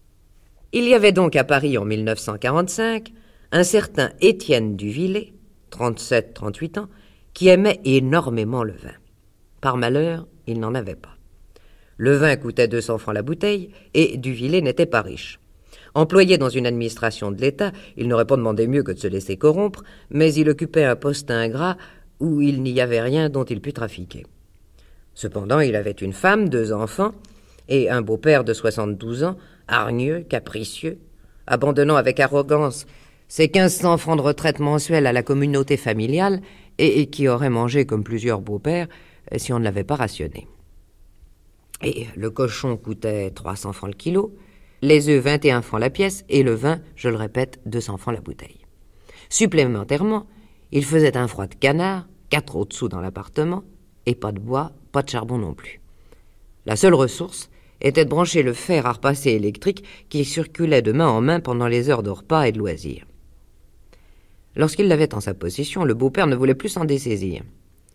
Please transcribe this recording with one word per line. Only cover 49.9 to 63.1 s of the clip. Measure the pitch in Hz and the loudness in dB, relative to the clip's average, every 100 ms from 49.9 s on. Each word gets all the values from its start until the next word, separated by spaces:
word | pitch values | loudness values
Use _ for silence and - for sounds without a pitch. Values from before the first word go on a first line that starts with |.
| 147 208 214 208 - - _ _ | 0 0 -2 -6 -20 -20 _ _
il | 143 139 | -2 2
faisait | 160 147 123 | 4 4 2
un | 120 | -4
froid | - 95 | -4 -10
de | - | 0
canard, | 135 156 185 190 170 - - | 2 2 0 -4 -10 -20 -2
quatre | 147 - 85 | -2 -2 -6
autres | 101 - | -6 -6
sous | 117 | -8
dans | 92 | -6
l'appartement, | 92 92 101 - 156 185 - - _ _ - | -8 -10 -8 -4 -4 -4 -10 -20 _ _ -6
et | |
pas | 123 107 | -4 -6
de | 101 | -8
bois, | 110 131 156 - - | -4 -4 -4 -12 -4
pas | 139 | -4
de | 135 | -2
charbon | 123 113 123 | -6 -4 -6
non | 90 - | -6 -10
plus. | - - - - - - - _ - - - | -16 -20 -20 -20 -20 -20 -20 _ -20 -16 -6
La | 107 | 4
seule | 190 | 6
ressource | 160 127 - 175 - - - - _ | 6 4 -2 -10 -12 -18 -20 -20 _
était | 139 143 143 | 0 2 2
de | |
brancher | 147 175 170 | 2 2 2
le | 127 | 0
fer | 120 - 165 123 | -2 0 0 0
à | |
repasser | 117 135 139 139 | -2 -2 0 0
électrique | 110 104 107 196 196 - - - | 0 -2 -4 -6 -6 -12 -20 -8
qui | 147 | -4
circulait | 139 165 156 - 165 139 | -2 -4 -6 -2 4 4
de | 107 | 4
main | 131 160 | 2 4
en | 113 | 4
main | 127 170 | 4 2
pendant | 165 120 120 | 0 -2 2
les | 120 127 | 2 2
heures | 123 | 0
de | 104 | 0
repas | 92 - 156 | -8 0 2
et | 131 | 2
de | 107 | 0
loisirs. | 101 78 73 - - | -4 -6 -10 -12 -16